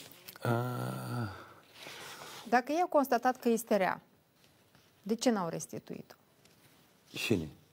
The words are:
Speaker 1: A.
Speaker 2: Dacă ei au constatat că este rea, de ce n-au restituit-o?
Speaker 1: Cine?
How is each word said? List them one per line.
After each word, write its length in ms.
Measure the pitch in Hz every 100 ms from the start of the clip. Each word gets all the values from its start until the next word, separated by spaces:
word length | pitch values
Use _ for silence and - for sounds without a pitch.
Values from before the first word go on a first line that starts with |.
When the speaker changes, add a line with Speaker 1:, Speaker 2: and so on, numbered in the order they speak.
| - - - -
Speaker 1:
A. 120 | 123 117 123 123 123 131 127 120 110 92 - - - - - - - - - - -
Speaker 2:
Dacă 220 | 240 247
ei 80 | 311
au 60 | 349
constatat 500 | 302 269 240 254 254
că 100 | 247
este 260 | 226 - 208
rea, 260 | 180 - - _ _ _ _ _ _ _ _ _
de 140 | 196 226
ce 140 | 262
n-au 160 | 214 170
restituit-o? 680 | 160 - - - - - - _ _ _ _ _ _ _ _ _
Speaker 1:
Cine? 420 | - - 101 78 - _